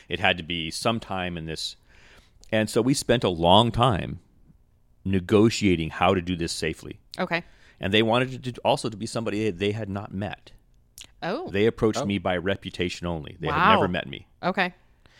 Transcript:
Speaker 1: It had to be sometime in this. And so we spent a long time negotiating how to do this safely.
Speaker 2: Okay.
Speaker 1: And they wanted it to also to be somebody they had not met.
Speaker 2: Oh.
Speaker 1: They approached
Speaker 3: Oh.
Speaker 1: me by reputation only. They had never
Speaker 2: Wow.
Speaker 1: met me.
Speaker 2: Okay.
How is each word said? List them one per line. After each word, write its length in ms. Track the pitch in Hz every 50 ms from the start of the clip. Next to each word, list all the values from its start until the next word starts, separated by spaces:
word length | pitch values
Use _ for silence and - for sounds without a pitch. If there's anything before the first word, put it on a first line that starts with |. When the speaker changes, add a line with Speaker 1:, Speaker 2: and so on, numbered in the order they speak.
| - -
Speaker 1:
It 100 | 85 85
had 200 | 101 95 92 87
to 40 |
be 280 | 80 76 87 85 80 82
sometime 680 | - - - 120 117 113 - - 98 95 90 90 87
in 80 | 85 80
this. 300 | 80 80 - - - - _ _ _ - - - - - - _ _ _ _ - -
And 180 | - 110 110 107
so 100 | - 120
we 120 | 107 131 131
spent 300 | - - - 120 120 -
a 40 | 101
long 420 | 90 80 82 85 92 104 120 117
time 500 | - 113 120 135 104 82 71 60 - 90 _ _ _ _ - - - _ _ _ _ _ _ _ _ _ -
negotiating 880 | 95 95 95 90 90 107 101 107 117 - - 107 98 90 80 80 78
how 240 | - - 90 92 98
to 60 | 95
do 120 | 85 90 92
this 180 | 85 85 80
safely. 460 | - - 87 78 71 - - - - - _ _ - -
Speaker 2:
Okay. 260 | 185 - 170 170 - - - _ - - _ -
Speaker 1:
And 140 | - 95 98
they 80 | -
wanted 440 | 113 110 113 123 131 131 131 120 113
it 80 | 127 117
to 60 | -
also 260 | - 107 135 147 - 120
to 80 | 110
be 100 | 95 110
somebody 440 | 110 - 120 113 110 101 104 110 107
they 220 | 90 87 101 104
had 160 | 104 110 110 98
not 240 | 95 98 104 -
met. 380 | - 95 104 95 80 - _ - - - _ _ _ _ _ _ _ - - - _ -
Speaker 2:
Oh. 260 | - 165 208 294 370 -
Speaker 1:
They 160 | - 98 107
approached 320 | 117 - - 123 110 107 110
Speaker 3:
Oh. 60 | 143
Speaker 1:
me 120 | 98 101 98
by 180 | 87 98 90 90
reputation 680 | 82 95 98 - - 92 - - 90 90 - - 90
only. 300 | 87 85 80 71 - - -
They 100 | 80 78
had 200 | 73 78 175 202
never 120 | 220 196
Speaker 2:
Wow. 60 | 107 90
Speaker 1:
met 200 | 90 80 - 67
me. 180 | - - - _ _ -
Speaker 2:
Okay. 320 | - 170 - 202 180 180 - _ _ _ _ _ _ - _